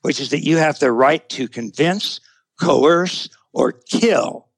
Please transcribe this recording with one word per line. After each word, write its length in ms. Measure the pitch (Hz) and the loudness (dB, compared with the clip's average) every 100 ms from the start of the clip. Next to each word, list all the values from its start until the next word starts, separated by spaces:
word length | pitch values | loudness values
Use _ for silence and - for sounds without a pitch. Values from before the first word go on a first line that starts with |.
which 180 | - 143 | -4 -6
is 120 | 135 | -4
that 120 | 147 | -4
you 140 | 147 160 | 0 2
have 220 | 156 147 | 0 0
the 120 | 135 | 0
right 380 | 117 131 156 _ | 4 4 2 _
to 180 | - 120 | -8 -8
convince, 720 | - 117 - 165 196 - - _ _ _ _ | -8 -10 -2 0 0 -6 -10 _ _ _ _
coerce, 720 | 170 127 147 170 185 - - _ _ | 0 4 4 4 0 -6 -14 _ _
or 180 | - 131 | -2 -2
kill 760 | - - - 226 156 110 - _ | -4 -6 0 2 2 -2 -10 _